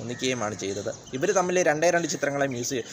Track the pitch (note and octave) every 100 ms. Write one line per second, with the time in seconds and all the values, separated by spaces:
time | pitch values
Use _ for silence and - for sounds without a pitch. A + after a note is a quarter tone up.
0 | A#2 B2 C3 B2 G#2+ G2 G2 G2 G#2 -
1 | - C3 F3+ F#3+ F3+ F3+ E3+ D3+ F3 E3+
2 | D#3+ F#3+ C#3+ C#3 C#3 A#2+ B2 C3 -